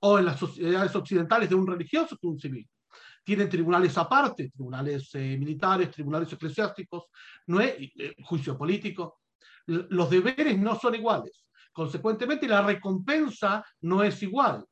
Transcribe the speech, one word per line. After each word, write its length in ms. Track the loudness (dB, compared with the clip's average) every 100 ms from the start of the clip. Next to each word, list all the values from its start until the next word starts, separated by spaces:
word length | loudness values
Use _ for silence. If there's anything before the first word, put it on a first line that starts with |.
o 180 | 6 6
en 60 | 4
las 120 | 0
sociedades 580 | -6 -4 0 2 2 -2
occidentales 540 | 0 -2 2 2 4
de 60 | 2
un 100 | 2
religioso 500 | -2 -2 -2 -2 -4
que 60 | -6
un 100 | -6
civil. 320 | -8 -10 -12 _ _ -20 -20 -20
Tienen 260 | -4 0 2
tribunales 480 | 2 2 4 4 2
aparte, 540 | 2 4 2 -2 -10
tribunales, 640 | -10 -12 -6 -4 -6 -8 -8
eh, 200 | -6 -4
militares, 500 | -6 -2 0 2 0
tribunales 420 | -4 -4 -4 -4
eclesiásticos, 760 | -6 -8 -4 -4 -4 -12 -12 -14 -20 -20 -20 -2
no 120 | 2
es, 160 | 2 0
eh, 340 | -12 -12 -12 -12
juicio 320 | -6 -6 -4 -6
político. 680 | -2 -2 -4 -8 -12 _ _ _ _ -20 -4
L-, 220 | -4 -2
los 180 | 0 4
deberes 480 | 4 4 2 0 2
no 160 | 2 2
son 180 | 0
iguales. 540 | 0 0 0 -2 -16 _ _ _
Consecuentemente, 760 | -8 -6 -2 -2 0 0 -2 2
la 140 | 2
recompensa 1040 | 4 0 -2 -4 0 0 0 0 -2 -2 -4 _
no 220 | 0 4
es 180 | 4 2
igual. 440 | -4 2 2 0 -10